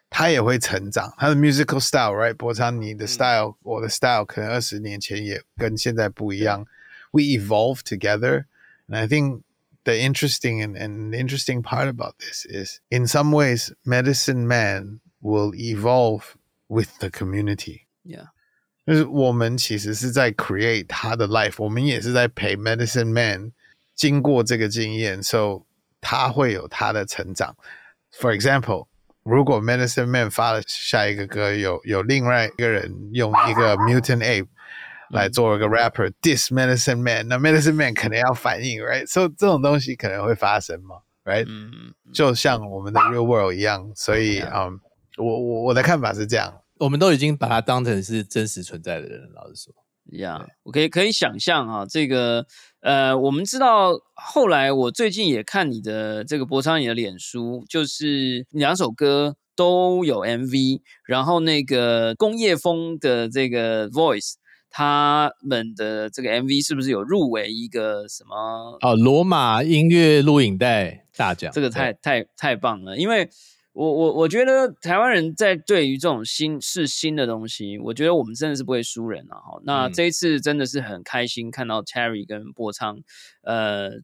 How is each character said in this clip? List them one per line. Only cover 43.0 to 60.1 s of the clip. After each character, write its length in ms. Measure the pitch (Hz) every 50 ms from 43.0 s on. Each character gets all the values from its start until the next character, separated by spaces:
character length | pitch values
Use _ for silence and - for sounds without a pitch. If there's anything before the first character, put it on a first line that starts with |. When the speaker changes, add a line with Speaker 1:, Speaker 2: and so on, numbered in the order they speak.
| 120 - 123 120 117
Speaker 1:
World 300 | 117 120 110 98 92 90
一 60 | 92
样， 300 | 101 104 104 95 92 107 104
所 200 | - - - 107
以， 260 | 110 110 107 104 98
Speaker 3:
Yeah. 280 | - - - 101 95 92
Speaker 1:
嗯， 100 | 92 98 _ _ _ _ _ _ -
我， 80 | - 113
我， 380 | 117 113 123 123 120 117 113 117
我 100 | 127 120
的 80 | 127
看 180 | 131 147 175 156
法 140 | 123 107 101
是 140 | 104 110
这 100 | 104 117
样。 240 | 110 101 92 - - _ _ _
Speaker 2:
我 100 | - 151
们 120 | 139 139 143
都 120 | 185 190
已 60 | 160
经 180 | 131 139 151 151
把 120 | 139 -
它 140 | 113 117 113
当 220 | 110 - 127 127 123
成 200 | 120 107 98 95
是 200 | 101 113 110 104
真 240 | - - 113 110
实 140 | 107 - 95
存 220 | 90 - 92 82 82
在 180 | 90 85 80
的 60 | 71
人， 240 | - - - 67 - -
老 140 | - -
实 80 | - -
说。 180 | - - _ - _ _ _ _ _ _
Speaker 3:
Yeah， 320 | - - 85 95 90 80
Speaker 2:
对。 100 | 78 - - _ _
Speaker 3:
我 100 | - -
可 80 | - 147
以， 80 | 156
可 160 | 160 - 175 190
以 80 | 220
想 280 | 214 - 175 120 104 -
象 280 | - 180 170 151 127
啊， 180 | 110 110 104 101 95
这 180 | - 160 151
个， 380 | 131 131 127 120 120 117 117 127 _ - - - _ _ _
呃， 360 | - - 139 139 135 131 131
我 140 | 135 131 139
们 120 | 139 151 196
知 140 | 196 -
道 360 | 262 269 247 226 208 196 180 170 - _ _ _
后 340 | - - - - 302 254
来 240 | 196 160 143 135 139
我 200 | 139 135 127 120
最 180 | - - 240 214
近 200 | 180 208 220 170
也 120 | 131 107
看 300 | 104 - - 196 180 143
你 100 | 120 110
的 420 | - 107 107 110 107 107 107 107 110
这 140 | 151 151
个 80 | 147 131
博 160 | 127 135 139
昌， 180 | 127 156 160 156
你 60 | 135
的 80 | 117 117
脸 240 | 117 117 98 92
书， 480 | 90 - - - 123 117 117 123 123 117
就 180 | - - 160 151
是 600 | 135 - - 151 147 143 139 135 131 127 120 127 _
两 240 | - 151 147 151 175
首 160 | 185 185 120
歌 460 | 113 - 147 143 143 143 147 147 143 _ _ _ -
都 480 | - 180 175 180 180 180 180 180 180 175
有 160 | 151